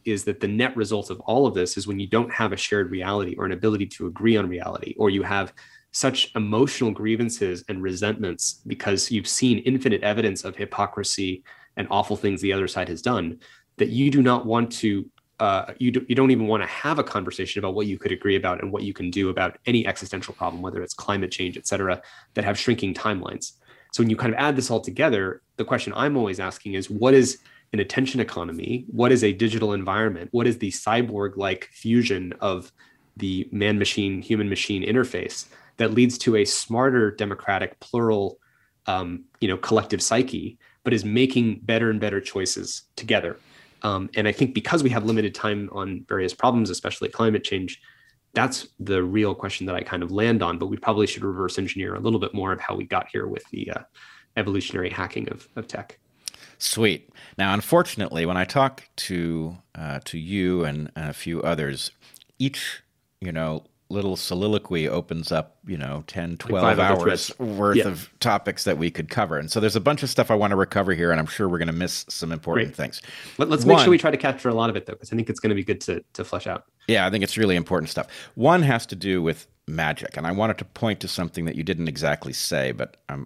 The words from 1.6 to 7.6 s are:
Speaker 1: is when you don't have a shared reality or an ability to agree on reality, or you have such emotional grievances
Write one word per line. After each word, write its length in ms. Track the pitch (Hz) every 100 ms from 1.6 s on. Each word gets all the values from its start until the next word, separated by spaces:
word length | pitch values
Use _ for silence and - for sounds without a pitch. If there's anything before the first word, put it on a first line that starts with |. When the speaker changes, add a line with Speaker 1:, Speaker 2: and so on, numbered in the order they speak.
| 90 -
Speaker 1:
is 100 | 98
when 140 | 98
you 60 | 95
don't 260 | 110 120
have 200 | - 110
a 40 | 95
shared 340 | - 104 90
reality 440 | 92 92 101 92 -
or 80 |
an 80 | 95
ability 340 | 90 110 104 98
to 200 | - 92
agree 300 | - 113 110
on 120 | 95
reality, 460 | 87 87 - - -
or 120 | 104
you 120 | 98
have 300 | 92 101 92 - - - _
such 380 | - 131 127 -
emotional 560 | 120 104 107 139 - 117
grievances 760 | 101 107 110 117 117 98 87